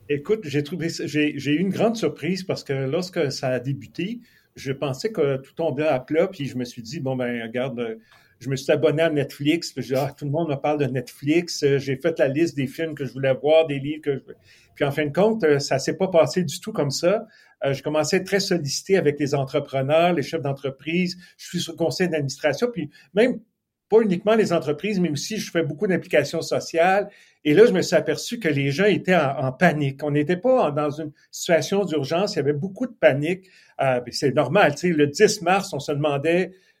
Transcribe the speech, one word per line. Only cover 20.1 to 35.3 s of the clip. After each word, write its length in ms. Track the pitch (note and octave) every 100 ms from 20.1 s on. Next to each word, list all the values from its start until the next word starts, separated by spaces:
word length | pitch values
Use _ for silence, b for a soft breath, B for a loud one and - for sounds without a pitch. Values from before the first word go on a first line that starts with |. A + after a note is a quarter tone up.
les 100 | E3
chefs 180 | - E3
d'entreprise. 760 | C#3 C3+ - - D#3 F3 F3 - B B
Je 100 | -
suis 120 | E3+
sur 140 | -
le 40 | E3
conseil 320 | D#3+ D#3 F3
d'administration, 600 | D#3 C#3 - D3+ C#3 A#3+
puis 160 | G#3 D3 b b
même 260 | G3 B3 - - _ _ _ _
pas 120 | A3
uniquement 340 | G#3+ F3 G#3 A3
les 180 | F#3+
entreprises, 460 | E3+ D#3+ D3 G#3 F#3+
mais 100 | E3+
aussi 280 | C#3 - G#3+
je 140 | -
fais 120 | E3+
beaucoup 220 | D3+ D#3+ G#3
d'implications 560 | E3+ - D#3 C3+ E3
sociales. 680 | C#3+ C3+ - E3 F3 G3 G3 B B B
Et 100 | D3+
là, 120 | D3+ A#3
je 80 |
me 80 | F#3
suis 140 | C#3 D#3+
aperçu 440 | D3 D3+ - A#3+
que 80 | D#3+
les 240 | C#3 C#3
gens 140 | C#3 G#3
étaient 300 | F#3+ - F3+
en, 220 | C#3 C#3
en 140 | C3
panique. 500 | - F3 D3+ C#3 C3+
On 100 | D3+
n'était 260 | D3 D3 F3+
pas 320 | B3 B3+ E3
en, 20 |
dans 180 | C#3+ D3+
une 220 | C#3+ D#3 b b
situation 540 | - - E3 C#3 G3
d'urgence. 500 | F3 D3+ C3 E3 G3+
Il 40 | E3
y 20 |
avait 140 | C#3
beaucoup 340 | D3 F#3+ - B3+
de 60 |
panique. 540 | - D#3+ C3+ D3+ F#3 - b b -
Euh, 180 | C3+ B2
ben, 120 | A#2+
c'est 220 | - C#3+
normal, 400 | C3 B2+ F#3+ D#3+ -
tu 140 | F3+
sais. 60 | D#3
Le 120 | C#3+
dix 340 | C#3+ G#3